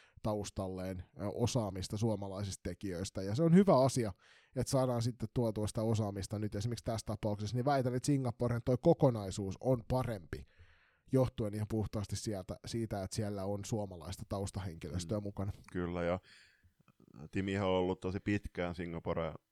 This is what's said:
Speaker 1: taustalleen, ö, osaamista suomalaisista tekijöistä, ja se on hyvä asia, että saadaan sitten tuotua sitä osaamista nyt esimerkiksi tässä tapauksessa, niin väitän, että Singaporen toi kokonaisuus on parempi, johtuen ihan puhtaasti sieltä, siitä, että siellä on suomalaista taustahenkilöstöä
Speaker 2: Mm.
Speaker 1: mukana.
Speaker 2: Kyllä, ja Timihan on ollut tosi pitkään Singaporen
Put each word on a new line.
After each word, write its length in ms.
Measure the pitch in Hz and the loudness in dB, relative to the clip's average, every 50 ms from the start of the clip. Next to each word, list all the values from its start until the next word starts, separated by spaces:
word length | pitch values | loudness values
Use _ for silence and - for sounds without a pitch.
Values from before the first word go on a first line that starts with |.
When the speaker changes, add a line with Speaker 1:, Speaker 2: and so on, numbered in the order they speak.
| - _ - - - | -20 _ -12 -6 -4
Speaker 1:
taustalleen, 800 | 110 107 104 95 - - - 95 92 92 92 92 95 95 92 87 - - - | -2 -2 -2 -4 -6 -6 -6 -6 -4 -4 -6 -6 -6 -6 -8 -10 -12 -10 -8
ö, 80 | 95 104 | -6 -4
osaamista 680 | - 95 120 110 - 127 107 98 90 92 90 - 113 | -2 0 0 2 2 2 0 0 -2 -4 -6 -4 -2
suomalaisista 720 | 101 117 113 107 98 101 98 95 95 107 98 92 - - 98 | 0 0 0 0 0 -4 -6 -6 -6 -6 -6 -6 -6 -6 -8
tekijöistä, 520 | 87 - - 98 87 82 95 - - 101 | -8 -6 -6 -6 -4 -4 -6 -6 -6 -6
ja 140 | 95 98 107 | -4 -2 0
se 80 | 135 165 | 4 6
on 120 | 165 165 | 8 10
hyvä 280 | 190 202 196 156 127 135 | 10 10 10 8 8 8
asia, 300 | 127 - 131 113 101 - _ _ - - - _ _ - | 6 4 2 0 -2 -4 _ _ -20 -20 -20 _ _ -4
että 160 | 127 120 - | -4 -2 0
saadaan 300 | 139 131 131 127 123 120 | 2 2 2 2 2 0
sitten 280 | 113 127 113 - 113 - - | 0 -2 -2 -4 -6 -4 -2
tuotua 340 | 131 120 110 - 107 107 | 0 0 0 0 -2 -2
sitä 140 | 104 - 117 110 | -2 -2 0 2
osaamista 560 | 117 113 104 110 101 101 101 92 - 107 101 | 2 2 2 0 0 -2 -4 -6 -4 -4 -4
nyt 160 | 107 104 - | -4 -2 -2
esimerkiksi 300 | 101 101 120 120 - - | -2 -4 -4 -4 -4 -4
tässä 200 | 127 113 104 - | -4 -4 -4 -4
tapauksessa, 500 | - 107 - - 107 104 101 104 101 110 | -6 -6 -2 -2 -2 -2 -2 -4 -2 -2
niin 100 | 123 120 | 0 2
väitän, 300 | 147 139 135 120 123 123 | 2 2 2 2 0 0
että 100 | 127 - | 0 0
Singaporen 560 | 147 147 135 131 120 - - 123 120 117 117 - | 2 2 2 0 -2 -2 0 0 0 0 0 2
toi 120 | 131 127 - | 2 2 6
kokonaisuus 760 | - 170 160 - 151 131 117 107 101 95 92 107 98 95 90 - | 6 6 6 8 6 4 4 2 -2 -4 -4 -4 -4 -4 -4 -2
on 220 | - 127 131 120 - | 2 2 2 2 0
parempi, 600 | - 127 127 123 123 110 95 82 - 69 69 - - _ - - - - _ _ _ _ _ _ - | 0 0 0 0 -2 -4 -6 -8 -10 -12 -12 -14 -16 _ -20 -20 -20 -20 _ _ _ _ _ _ 2
johtuen 420 | - 131 127 117 - - 110 104 104 | 4 4 4 2 0 -2 -4 -2 -2
ihan 140 | 107 107 101 | -4 -4 -2
puhtaasti 460 | 113 110 104 - - 107 98 - 101 | 0 -2 -2 -2 -2 -4 -4 -4 -6
sieltä, 440 | - - 113 104 92 90 - - - - | -6 -4 -4 -6 -6 -6 -8 -10 -10 -8
siitä, 380 | - - 117 113 104 110 98 95 | -6 -4 -4 -2 -2 -4 -4 -4
että 120 | - - | -4 -4
siellä 300 | - 107 104 104 98 95 | -4 -4 -2 -2 -4 -4
on 200 | 98 101 101 98 | -4 -4 -4 -4
suomalaista 580 | - 120 107 104 95 101 85 76 - 92 - - - | -4 -4 -4 -4 -4 -8 -10 -10 -10 -10 -10 -8 -6
taustahenkilöstöä 920 | 107 98 101 101 - 98 90 95 80 82 - 78 73 92 85 82 107 104 | -4 -4 -4 -4 -6 -6 -6 -8 -8 -8 -8 -6 -6 -4 -4 -2 -4 -4
Speaker 2:
Mm. 40 | 104 | -4
Speaker 1:
mukana. 280 | 101 - - 98 104 - - - - | -6 -6 -6 -6 -6 -6 -10 -10 -6
Speaker 2:
Kyllä, 320 | - 90 87 87 87 87 85 | -4 -2 -2 -2 0 0 2
ja 160 | 85 90 95 - - - - - - _ _ _ - _ _ _ _ _ _ - _ - 60 76 - | 2 0 0 -2 -10 -20 -20 -20 -20 _ _ _ -20 _ _ _ _ _ _ -20 _ -18 -16 -12 -6
Timihan 360 | - 98 95 98 98 101 101 | -4 -2 -2 0 0 2 2
on 60 | 92 92 | 4 4
ollut 260 | 92 90 92 92 - | 4 4 2 0 0
tosi 200 | - 92 90 98 | -2 -4 -4 -2
pitkään 560 | - 104 104 101 - - - 92 87 87 85 | 0 0 0 0 0 -4 -4 -4 -4 -2 -4
Singaporen 580 | 92 87 85 85 85 - 85 85 85 82 78 - - _ _ | -4 -6 -6 -6 -6 -4 -2 -2 0 -2 -4 -4 -8 _ _